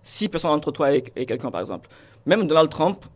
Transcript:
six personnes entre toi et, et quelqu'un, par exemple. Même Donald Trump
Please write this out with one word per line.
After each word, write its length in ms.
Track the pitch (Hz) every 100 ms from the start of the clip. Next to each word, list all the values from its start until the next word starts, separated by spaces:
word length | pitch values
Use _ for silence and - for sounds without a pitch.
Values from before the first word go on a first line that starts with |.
six 260 | - - 214
personnes 240 | 160 170
entre 200 | 151 151
toi 200 | 147 143
et, 120 | 139 -
et 100 | -
quelqu'un, 260 | 127 110 123
par 100 | 87
exemple. 260 | 95 92 _ - _ _
Même 220 | - 208 185
Donald 220 | 160 156
Trump 280 | - 165 196 -